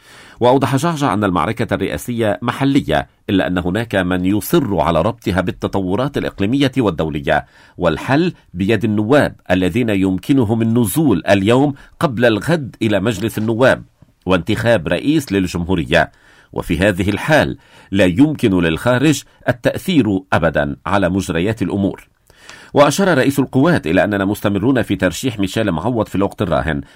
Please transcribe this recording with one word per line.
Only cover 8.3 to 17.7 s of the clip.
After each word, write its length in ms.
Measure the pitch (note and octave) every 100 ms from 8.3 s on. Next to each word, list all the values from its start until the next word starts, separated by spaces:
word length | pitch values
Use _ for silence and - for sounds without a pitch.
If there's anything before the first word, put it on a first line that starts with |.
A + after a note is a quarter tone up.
| - _
بيد 300 | F2+ G2 A2
النواب 520 | A2+ G#2+ G#2+ C#3+ G2+ - -
الذين 380 | F#2 F2+ A2 A#2+
يمكنهم 720 | G2 F#2+ F#2 - C#3 G#2+ A2+
النزول 640 | A2+ A#2 A2 C#3+ D#3 F2 -
اليوم 440 | G2+ G2 B2+ D3 C#3 - -
قبل 260 | E3 A2 A#2+
الغد 500 | G#2 F2+ E3 A#2 -
إلى 180 | A2 G2+
مجلس 380 | G#2 F#2 A2 A2
النواب 460 | A2 A2 B2+ A#1+ - _ _ _ -
وانتخاب 640 | F#2 E2 G#2+ A2+ A2 D#2
رئيس 440 | E2+ B2 D#3 -
للجمهورية. 800 | G2 F2+ F2 E2+ F2+ B1+ D#2+ - _ _ - _
وفي 240 | - - F2
هذه 320 | G2+ G2+ G2
الحال 480 | G2+ - D3+ D#2+ - _